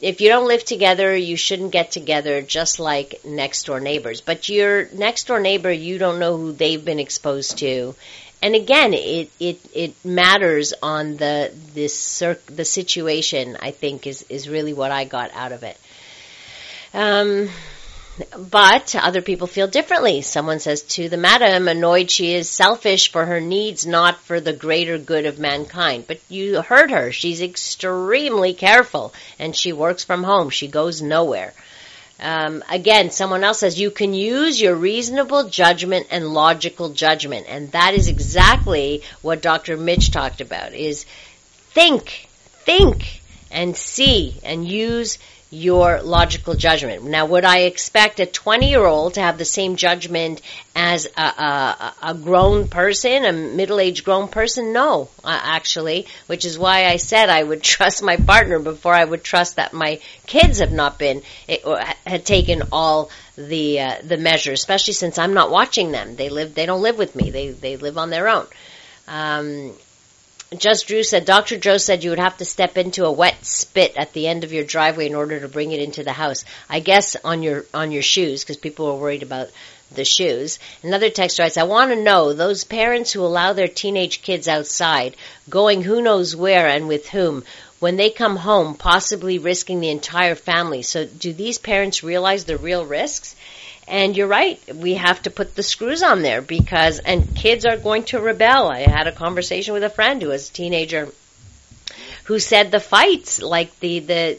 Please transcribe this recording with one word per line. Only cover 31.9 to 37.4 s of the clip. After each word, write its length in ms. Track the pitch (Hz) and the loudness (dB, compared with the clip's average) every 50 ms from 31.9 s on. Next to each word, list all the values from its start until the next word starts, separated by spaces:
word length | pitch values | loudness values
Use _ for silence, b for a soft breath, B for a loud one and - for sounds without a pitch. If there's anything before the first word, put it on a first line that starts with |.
| B B B B B - | B B B B B -10
Um, 440 | - 160 160 160 156 156 160 147 - - | -6 -4 -4 -2 -4 -4 -6 -8 -8 -6
again, 440 | 165 180 175 214 214 208 185 - | -6 -2 2 4 4 4 4 2
someone 320 | - - 190 190 185 185 196 | -2 -4 -4 -2 0 0 2
else 160 | 208 220 - | 0 2 2
says, 180 | 208 180 160 175 | 0 0 0 0
"You 140 | 202 202 | -2 -2
can 200 | 202 - 208 196 | -2 -2 -2 -2
use 480 | 196 190 202 220 247 277 311 320 269 226 | -2 -2 -2 -2 0 0 0 0 2 2
your 140 | 220 180 175 | 2 2 2
reasonable 720 | 165 175 196 214 240 240 240 254 277 269 240 277 285 262 196 | 2 0 0 0 -2 -4 -2 -2 -2 -2 0 0 0 0 0
judgment 600 | - - 175 170 175 170 180 180 190 185 - - | 2 4 4 4 4 2 0 -2 -2 -2 -2 -4
and 240 | - 175 160 156 156 | -6 -6 -4 -2 2
logical 540 | 156 151 165 165 156 165 170 - - 170 156 | 4 4 4 4 2 -2 -8 -6 -8 -8 -8
judgment." 580 | 143 139 160 160 160 156 151 143 131 107 | -4 0 0 2 2 0 -2 -6 -8 -8